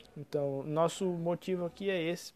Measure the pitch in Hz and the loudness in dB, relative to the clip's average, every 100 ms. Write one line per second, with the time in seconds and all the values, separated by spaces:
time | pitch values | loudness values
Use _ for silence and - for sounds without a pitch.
0 | - - 143 147 139 135 143 151 165 - | -18 -14 -2 0 0 -2 0 4 2 4
1 | 190 175 170 175 - 180 175 - 196 190 | 0 0 0 -2 0 -2 -2 -4 -2 0
2 | 160 175 - | 0 -2 -6